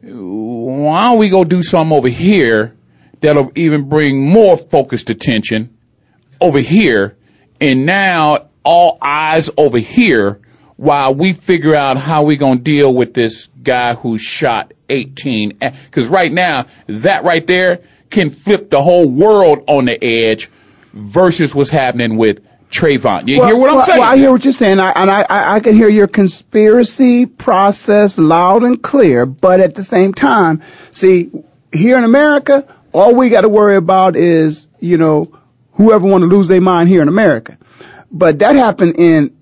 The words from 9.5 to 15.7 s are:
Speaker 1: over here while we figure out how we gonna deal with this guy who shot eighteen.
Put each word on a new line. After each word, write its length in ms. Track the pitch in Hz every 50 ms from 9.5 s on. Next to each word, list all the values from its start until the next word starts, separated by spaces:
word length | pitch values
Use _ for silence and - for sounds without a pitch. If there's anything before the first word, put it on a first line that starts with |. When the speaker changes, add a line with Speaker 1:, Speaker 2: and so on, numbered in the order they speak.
| - -
Speaker 1:
over 200 | 151 143 123 120
here 640 | 110 - - - 247 214 147 113 101 101 101 - _ _ _ _ _ _ _
while 380 | _ - 151 147 143 139 135 135
we 200 | 139 170 190 180
figure 420 | - _ - 185 170 143 151 156
out 220 | 151 143 135 131 131
how 260 | 135 147 160 151 147
we 120 | 147 151
gonna 240 | 139 143 135 131 123
deal 320 | 123 151 151 143 143 135
with 220 | 127 123 123 120 -
this 340 | - 120 113 113 - - - _ -
guy 320 | 120 131 127 123 123 120 120
who 240 | 117 - 123 113 107
shot 560 | 110 - - - 156 135 117 110 - _ - _ _ _
eighteen. 640 | 135 139 113 135 135 - - 143 123 110 104 104 - _ - 139